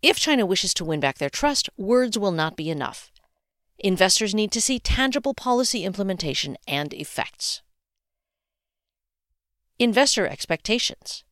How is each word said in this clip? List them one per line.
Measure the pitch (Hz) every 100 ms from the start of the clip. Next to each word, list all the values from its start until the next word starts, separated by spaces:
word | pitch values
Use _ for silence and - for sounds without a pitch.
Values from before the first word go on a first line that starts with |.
If | 277 -
China | - 285 196
wishes | 185 185
to | - 160
win | 156
back | 139 135
their | 143
trust, | - 294 285 - -
words | 196 247 254 214
will | 202
not | 170 160 156
be | 156
enough. | 156 131 - - _ _ _ _ _ _ _
Investors | 202 185 190 - 214 208
need | 214
to | 233
see | - 262
tangible | - - 269 269 277
policy | 269 - 247 254 240
implementation | 180 190 196 185 160 131 147 - -
and | 143 147
effects. | - 147 - - - - - _ _ _ _ _ _ _ _ _ _ _ _ _ _ _ _ _ _ _ _ _ _
Investor | 240 214 277 - 185
expectations. | - - 160 - 233 - - - - _